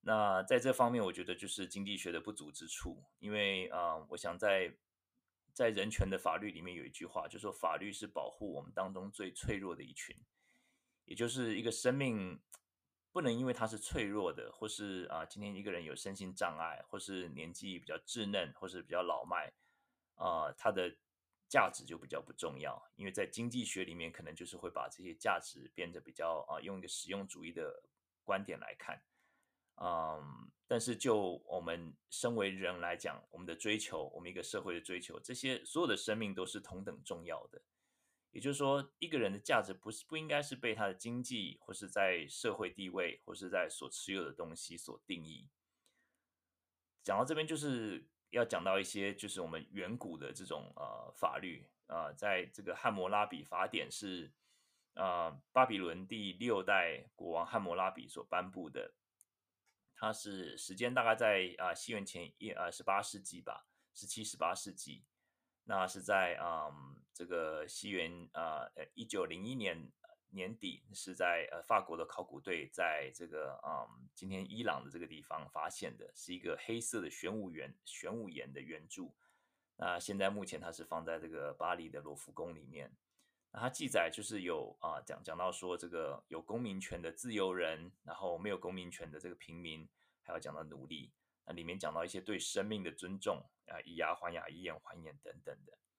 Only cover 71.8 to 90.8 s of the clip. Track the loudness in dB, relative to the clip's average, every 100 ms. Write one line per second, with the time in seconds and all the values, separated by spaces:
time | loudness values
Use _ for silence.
71.8 | 4 -4 -2 -4 -8 -8 -2 -2 -2 0
72.8 | 2 2 -2 -8 -8 -4 -4 -4 -4 -4
73.8 | -6 -12 -18 -10 -6 -4 -4 -2 0 0
74.8 | -4 -8 -8 -10 -8 -6 -4 -2 -2 -2
75.8 | -6 -8 -16 -14 -8 -4 -2 -2 0 -2
76.8 | 0 -2 -2 -4 -2 -2 -4 -6 -8 -10
77.8 | -12 -8 -4 -4 -4 -8 -8 -10 -8 -10
78.8 | -10 -8 -8 _ _ _ _ _ _ -2
79.8 | 0 0 -2 2 4 2 -4 -6 -6 -8
80.8 | -4 -4 -2 -4 -4 -4 -4 0 0 0
81.8 | -2 -8 -8 -10 -10 -6 -6 -6 -12 -10
82.8 | -12 -14 _ _ _ _ _ -4 -2 0
83.8 | 4 6 6 2 -4 -2 0 0 -2 -4
84.8 | -4 -4 -6 -8 -6 0 0 0 -2 -2
85.8 | -2 -2 -2 -4 _ -8 -4 -4 -2 -4
86.8 | -4 -6 -6 -6 -2 2 4 4 2 0
87.8 | -8 -12 -12 -4 -2 0 0 -2 -2 -6
88.8 | -8 -8 -10 -8 -10 -10 -12 -10 -8 -8
89.8 | -12 _ _ _ -8 -6 -6 -8 -8 -12